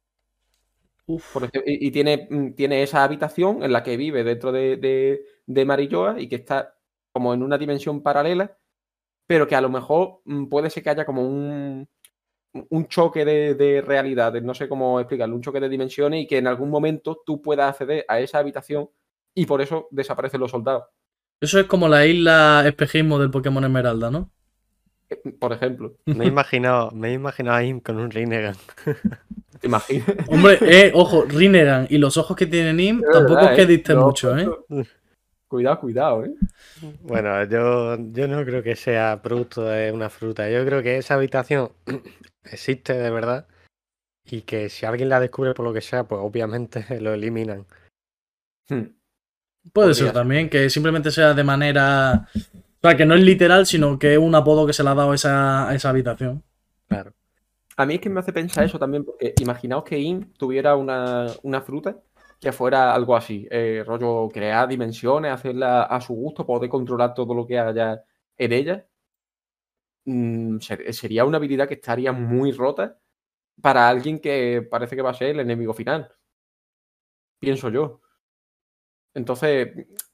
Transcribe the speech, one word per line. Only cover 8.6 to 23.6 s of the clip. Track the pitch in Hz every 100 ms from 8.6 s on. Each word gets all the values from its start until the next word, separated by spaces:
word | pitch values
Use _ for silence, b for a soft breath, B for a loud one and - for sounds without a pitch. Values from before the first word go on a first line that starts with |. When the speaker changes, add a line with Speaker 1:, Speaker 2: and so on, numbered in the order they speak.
| _ _ _ _ _ _ -
Speaker 2:
pero | 165 143
que | 135
a |
lo | 131
mejor, | 127 123 160 185 - -
mm, | 143 135
puede | 143 156
ser | 156
que | 151
haya | 147 147
como | 131 127
un, | 139 147 143 143 135 139 _ _ _ _ _ _ - -
un | 160 160
choque | 180 170 160 151
de, | 151 147 139
de | 143 139
realidades, | 139 139 135 123 113 117
no | 123
sé | 123 139
cómo | 135 127 123
explicarlo, | 120 131 113 120
un |
choque | 131 139
de | 135
dimensiones | 135 131 143 147 160
y | 143
que | 131
en | 127
algún | 123 143
momento | 147 156 151 156 156 -
tú | 147
puedas | 151 143 139
acceder | 139 135 151 -
a | 113
esa | 135 147
habitación | 143 139 - 147 147 _ _ _ _
y | 185 160
por | 143
eso | 139 160 -
desaparecen | 139 135 143 131 131
los | 123
soldados. | 123 113 110 - _ _ _ _ _
Speaker 1:
Eso | 147 196
es | 190
como | 180 160
la | 147 156
isla | 175 165 160 151 147 147
espejismo | 143 147 156 156 143
del | 139
Pokémon | 135 135 135